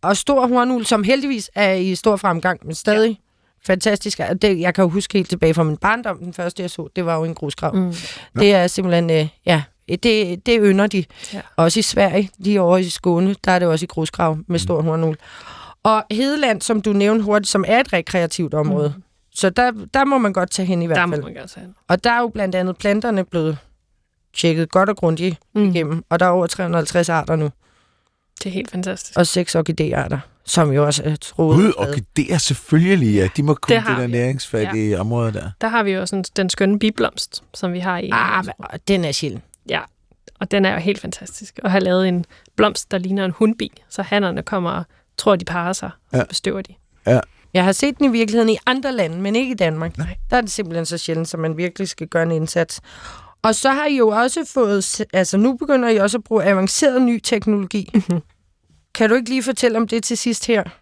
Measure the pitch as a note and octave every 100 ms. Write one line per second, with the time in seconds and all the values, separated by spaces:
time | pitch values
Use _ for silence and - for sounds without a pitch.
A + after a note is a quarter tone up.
0 | E3+ G3+ - C#4 B3 B3 B3 B3+ A3 A3
1 | G3+ C4+ C#4 B3+ - - G3+ F#3+ F#3 F3+
2 | - G3+ G3+ E3+ F#3 F3+ - D#3+ - G#3+
3 | A3 G#3+ _ _ _ _ - F#3 A3 G#3
4 | - - - F3+ G#3 F#3 F3 F3+ F#3 F3
5 | G3 G3+ F3+ F3 E3 D#3+ D#3+ D3+ G3 A3+
6 | A3+ F3 F3 E3+ F3 - F3+ - D3+ -
7 | E3+ D#3+ E3 E3 D3+ - D#3+ F#3+ F3+ E3+
8 | - - - - G3+ G3 F3 - F#3 E3+
9 | E3+ D#3+ D#3 _ - E3 D3 _ - F3
10 | A#3+ G#3+ G3 F3+ - A#3 G#3 F#3+ G#3 G3+
11 | E3+ - - G3 - - E3 A3 G#3 -
12 | G3 F3+ G3 _ F#3+ G3+ F3 F#3 F3+ -
13 | F#3 E3+ F#3 G3+ - F3+ F3 D#3+ E3 -
14 | D#3+ - E3+ D#3 - E3+ - E3+ D#3+ D#3+
15 | D#3+ D#3 - - - - - - G#3+ G#3+
16 | G#3+ G#3+ C4+ D4+ C#4 G#3 - A3 G#3 G3+
17 | G3+ A3 G#3 G#3 G3+ G3 F3 A3+ C4 F#3
18 | E3 F#3 E3+ - D#3+ D3+ D3+ F#3 D3 D3
19 | - _ _ - F#3+ F#3 B3 A3 F#3 C4+
20 | C#4 C#4 G#3+ F#3+ F3+ - F#3 F3+ E3+ D#3+
21 | F3 D3+ C#3+ C#3 C3+ - F3+ - _ F3+
22 | A#3+ A#3 A#3+ A3 G3 F#3 F#3 F3+ G#3 G#3
23 | A#3+ G#3 F3+ E3+ D#3 D3+ _ _ _ _
24 | _ _ _ - E3+ D#3+ E3 F#3 G3 G#3
25 | E3+ D#3+ F3+ E3 _ G#3 G3+ F3 D#3 E3
26 | - E3+ F3+ F3+ E3+ - F3+ E3+ D3+ F3+
27 | E3+ E3 D3 D#3+ D3+ - _ _ _ _
28 | _ _ _ - G3 F#3 - F#3 F#3 F#3+
29 | - - F3 - F3 E3+ D#3+ D#3+ D#3 -
30 | C#3 C3+ - _ - - D#3 C#3 D3 D3
31 | D3 D3+ - - D#3+ D3+ G#3 - - C#3+
32 | - - D3 E3+ - C#3 - D#3 F3 F#3+
33 | A#2 G#2+ F#2+ - D3 D3+ - A3+ A3 G3+
34 | B2 A#2+ B2 C3+ - A#2 G#2+ G#2+ G#2+ G2
35 | G#2 A#2+ A#2 G#2 F#2 - A3+ A#3 G3+ F#3+
36 | F#3 G3 F3+ - F#3+ - G3 G#3 G#3+ G#3+
37 | - - - - _ - F#3 F3 F3+ F3
38 | - A2+ A2 F#3 F#3+ - - - - G3
39 | E3 C#3 D3+ G#2+ - _ - D#3+ - _
40 | _ _ - _ F#3+ G3+ F#3+ F3+ E3+ G3+
41 | - - - - G#3 - - F#3+ F#3+ F3+
42 | F#3+ F3+ E3+ - _ - G#3 F#3+ - F#3+
43 | F#3 G3 F#3+ F3 A3 A3+ - _ _ -
44 | G3 G3+ G3 F3 E3 G3+ E3+ E3+ E3+ _
45 | _ - - F#3+ F3+ F3 F3 F#3 F#3 -
46 | _ - - - - F#3+ F#3+ - _ _
47 | - B2 - _ _ F#3 F#3 G3 C#4+ C4+
48 | C#4 A#3 A3+ A3+ A3 A3 - B3+ C#4 B3+
49 | E3+ E3 G3 A3 C4 A#3+ F3 D#3 E3 -
50 | E3 F#3 - B3 A3 - F#3+ E3 E3 E3+
51 | - D#3+ E3 E3 D#3+ D#3+ F3 F3 G3 -
52 | D#3+ E3+ E3 E3 D#3+ - E3 - - -
53 | - - - _ A3 A3 C4 C4+ D4+ C#4
54 | A3+ G#3+ B3 E4+ D#4 - A3 G3+ F#3+ -
55 | G#3+ F#3 F#3 G3 A3+ B3+ D4 C#4 A#3+ A3
56 | G3 A3 - A3 F#3 G3 F#3+ - D4+ B3+
57 | B3+ A#3 - G#3+ G#3 G#3 F#3+ G#3 F#3+ -
58 | - F3 - _ _ _ _ _ _ -
59 | A3 A#3+ A#3 C4 A#3 B3 A#3+ A3+ A3+ A#3
60 | G#3+ A#3 B3 A3+ - A3 F3 -